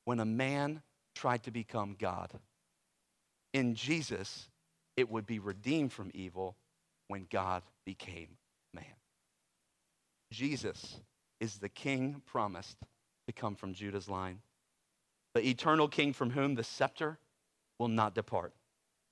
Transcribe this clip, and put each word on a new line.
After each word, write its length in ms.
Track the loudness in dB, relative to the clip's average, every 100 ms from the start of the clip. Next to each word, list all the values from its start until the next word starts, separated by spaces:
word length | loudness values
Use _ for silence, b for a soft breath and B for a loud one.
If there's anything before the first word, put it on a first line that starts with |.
| 0
when 120 | 2
a 60 |
man 580 | 2 2 2 2 0 -2 -12 _ _
tried 300 | -2 2 2
to 80 | 0
become 420 | -6 -4 -2 -4 -2
God. 360 | -2 -2 -6 -12 -20 _ _ _ _ _ _ _ _ _ _
In 220 | 2 2
Jesus, 760 | 2 0 0 0 -4 -4 -10 -14 _ _ _ _ 0
it 140 | 2
would 160 | 2 -2
be 120 | -4
redeemed 540 | -4 -4 0 2 2
from 180 | -2 -10
evil 420 | -8 -10 -6 -6 -6 _ _ _ _ _
when 180 | -8 -2
God 320 | 0 2 0 -4 _
became 440 | -12 -10 -10 -12 -14 -20 _ _ _
man. 120 | -18 -18 -20 _ _ _ _ _ _ _ _ _ _ _ _ _
Jesus 680 | -2 0 0 -2 -4 -10 -16 -20 _ _ _
is 180 | -6 -4
the 100 | -8
king 540 | -4 -2 2 0 -2 -4
promised 520 | 0 0 -2 -10 -14 -20 _ _ _ -12
to 60 |
come 220 | -4 -4
from 200 | -4 -6
Judah's 340 | -6 -6 -6 -4
line, 320 | -4 -4 -6 -14 _ _ _ _ _ _ _ _
the 120 | 2 2
eternal 400 | 2 6 6 6
king 260 | 6 2
from 180 | 2 0
whom 240 | 2 2
the 100 | 2
scepter 540 | -2 0 0 2 -4 -4 _ _ _ _ _ _
will 100 | 2
not 260 | 4 4
depart, 400 | 4 0 -2 -2 -8 _ _ _ _ _